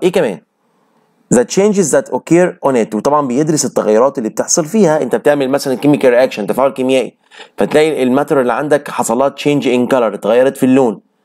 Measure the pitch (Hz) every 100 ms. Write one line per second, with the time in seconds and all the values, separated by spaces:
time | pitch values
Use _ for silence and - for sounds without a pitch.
0 | 180 190 135 87 _ _ _ _ _ _
1 | _ _ _ 120 120 - 208 202 156 143
2 | - 123 - 170 180 - 139 123 104 107
3 | 139 147 139 120 156 151 127 - 104 107
4 | 135 139 110 - 123 - 151 220 180 151
5 | 127 113 147 147 131 139 143 127 143 143
6 | 131 120 135 113 98 101 135 135 127 131
7 | 110 - _ - - - 101 - 156 135
8 | 127 131 143 147 123 117 151 147 - -
9 | 117 113 139 139 147 147 127 123 120 131
10 | 113 98 101 120 131 135 131 131 123 98
11 | _ _